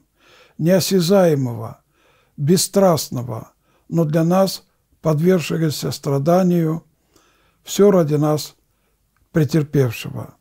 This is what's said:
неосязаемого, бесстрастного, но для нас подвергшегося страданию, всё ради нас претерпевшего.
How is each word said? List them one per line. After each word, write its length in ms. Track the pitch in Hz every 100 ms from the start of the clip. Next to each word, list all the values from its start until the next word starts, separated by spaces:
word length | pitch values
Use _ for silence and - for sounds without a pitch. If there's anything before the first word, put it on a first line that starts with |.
| _ _ _ _ _ -
неосязаемого, 1200 | 160 185 - 190 165 196 175 143 127 117 110 - _ _ _ _ _ -
бесстрастного, 1120 | 143 185 - 202 190 151 - 127 120 113 - _ _ _ -
но 180 | 165 156
для 180 | 165
нас 420 | 165 185 190 - _ _ _ _
подвергшегося 880 | 160 151 175 185 - 165 160 - 156
страданию, 920 | - 147 139 147 180 185 175 160 165 - _ _ _ _ _ _ _
всё 280 | - - 202
ради 240 | 185 151 147
нас 400 | 151 151 - - _ _ _ _ _ _ _
претерпевшего. 1040 | 170 139 165 147 151 127 - 135 123 - _